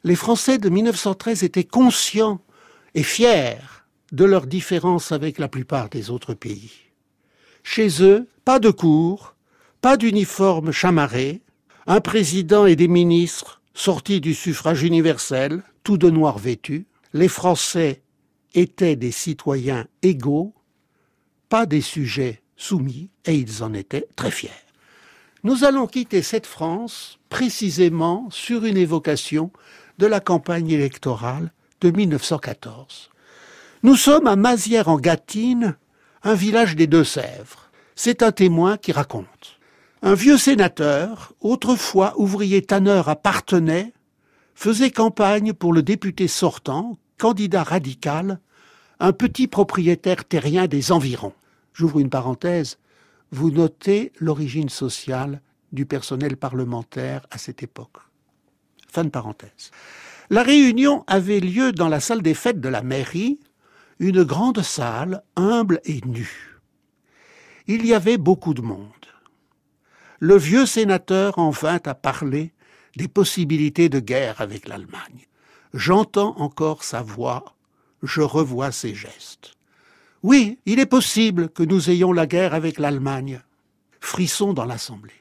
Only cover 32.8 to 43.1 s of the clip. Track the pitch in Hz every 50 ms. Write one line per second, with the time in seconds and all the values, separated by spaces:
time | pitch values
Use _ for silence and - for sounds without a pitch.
32.8 | 135 _ - - - _ _ _ _ _ _ - - - - - - - _ _
33.8 | - 247 277 - - 277 294 311 302 233 196 196 208 247 247 214 180 214 233 226
34.8 | 196 160 160 143 127 170 165 160 _ - - 214 226 247 247 240 233 196 143 _
35.8 | _ _ _ _ _ _ _ _ - 202 220 180 190 214 214 226 233 190 156 156
36.8 | 165 151 156 165 147 - - 143 123 - - - 113 - - - _ _ _ _
37.8 | _ _ _ - - 233 233 - 233 220 - - 190 180 165 165 175 190 214 202
38.8 | - - 151 147 135 - - 110 92 _ _ _ - - _ _ _ _ _ _
39.8 | _ _ _ _ - 190 202 175 214 277 294 240 - 277 277 208 190 175 - -
40.8 | 151 147 143 143 170 214 226 - - - - _ - 208 247 254 - 220 254 214
41.8 | - - - 190 190 208 - - 208 196 196 196 208 190 196 196 - - 202 196
42.8 | 190 202 202 190 156 151